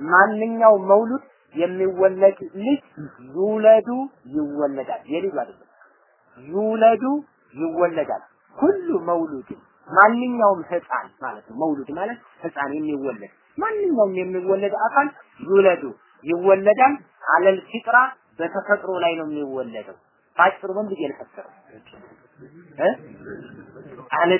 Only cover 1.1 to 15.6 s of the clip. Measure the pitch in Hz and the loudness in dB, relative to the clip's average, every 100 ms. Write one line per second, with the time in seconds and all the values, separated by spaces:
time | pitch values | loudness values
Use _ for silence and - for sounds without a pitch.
1.1 | 262 - _ _ 151 175 185 190 180 190 | -6 -10 _ _ -6 -4 -2 -2 2 2
2.1 | 185 196 196 120 190 233 285 _ - 143 | 4 2 2 -10 -6 -2 -2 _ -18 -18
3.1 | - 127 151 202 214 214 220 202 247 277 | -20 -12 -4 -2 4 6 6 4 -6 -8
4.1 | _ 247 202 143 147 143 135 127 - 120 | _ -8 -6 -6 -4 -4 -4 -8 -10 -8
5.1 | 165 190 147 117 - _ _ _ _ _ | -6 -6 -6 -8 -12 _ _ _ _ _
6.1 | _ _ _ 139 190 214 220 226 220 262 | _ _ _ -8 -4 -2 4 4 4 0
7.1 | 294 - _ _ 131 165 165 175 160 135 | -4 -6 _ _ -8 -4 0 0 0 -4
8.1 | 113 - _ _ - 311 403 339 302 330 | -6 -10 _ _ -2 0 0 -2 -4 -2
9.1 | 330 320 - - - _ _ - 175 214 | -4 -4 -10 -14 -18 _ _ 0 6 6
10.1 | 233 247 240 208 180 151 175 - 127 - | 4 -4 0 2 0 -4 -8 -6 -8 -8
11.1 | - 131 107 110 117 156 139 127 160 214 | -12 -12 -12 -14 -6 -4 -4 -8 -8 -8
12.1 | 240 _ _ 170 143 139 151 156 143 135 | -10 _ _ -12 -8 -8 -6 -6 -6 -6
13.1 | 110 98 _ _ - 440 427 381 247 202 | -10 -14 _ _ -8 -6 -4 -2 0 0
14.1 | 185 185 185 185 196 202 202 220 277 294 | -2 -6 -4 -2 -2 -2 -4 -2 0 -2
15.1 | - _ - 160 196 | -4 _ -12 0 4